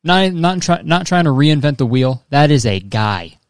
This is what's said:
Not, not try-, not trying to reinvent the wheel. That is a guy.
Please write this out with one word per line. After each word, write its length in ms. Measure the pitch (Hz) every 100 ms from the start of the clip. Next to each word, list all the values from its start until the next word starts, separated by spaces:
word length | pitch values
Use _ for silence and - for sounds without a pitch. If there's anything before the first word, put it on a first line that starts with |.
Not, 280 | 160 185 190
not 300 | 175 170 185
try-, 200 | 175 170
not 240 | 160 175 185
trying 180 | 180
to 60 | 165
reinvent 480 | 131 147 151 147 135
the 60 |
wheel. 380 | 127 127 127 131 _
That 220 | 139 147
is 120 | 143
a 140 | 110 95
guy. 580 | 98 110 107 95 82 _